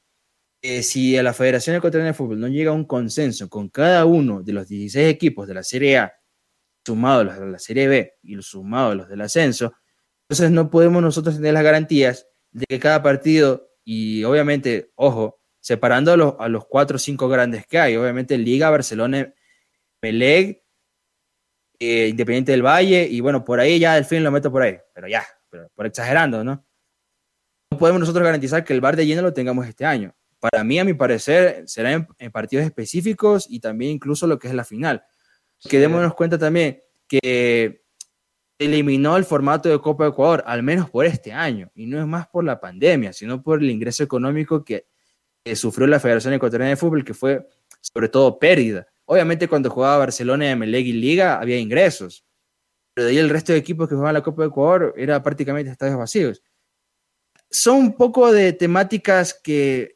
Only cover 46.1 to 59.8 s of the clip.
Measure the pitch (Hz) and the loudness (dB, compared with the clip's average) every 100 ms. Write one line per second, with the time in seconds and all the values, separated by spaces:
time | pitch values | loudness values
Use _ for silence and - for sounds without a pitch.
46.1 | 117 123 135 123 117 135 139 170 156 135 | 0 0 -2 -2 -2 -2 -2 -2 -2 -4
47.1 | - 131 135 139 _ _ _ - 117 110 | -4 -2 -4 -6 _ _ _ -10 -4 0
48.1 | 131 131 - 160 175 117 95 - _ - | 4 2 4 4 4 2 -4 -12 _ 0
49.1 | 175 165 170 170 147 127 127 135 147 131 | 2 2 -2 -2 -2 -2 -2 0 2 0
50.1 | 127 123 139 143 123 110 123 123 117 127 | -2 -2 -2 -2 -2 -2 -2 -2 -2 0
51.1 | 175 185 127 120 123 110 135 185 - 92 | 2 2 0 -2 -4 -2 2 2 0 -14
52.1 | - _ _ _ _ _ _ _ - 120 | -18 _ _ _ _ _ _ _ -4 0
53.1 | 143 156 156 156 160 156 160 160 143 151 | 2 2 0 0 0 0 -6 -4 -2 -2
54.1 | 151 160 156 156 139 151 180 156 - 135 | -2 -2 -4 -4 0 2 2 0 -4 -2
55.1 | 143 139 143 139 143 139 127 139 135 117 | -2 -2 -4 -6 -6 -8 -6 -4 -4 -4
56.1 | 214 143 98 _ _ _ _ _ _ _ | -2 -2 -4 _ _ _ _ _ _ _
57.1 | _ _ _ _ - 240 269 247 - 247 | _ _ _ _ 0 4 4 4 2 2
58.1 | 247 240 214 190 180 175 180 190 214 - | 4 6 6 4 2 0 2 0 -2 2
59.1 | 185 180 - - 147 139 127 | 2 2 -6 -4 0 0 -2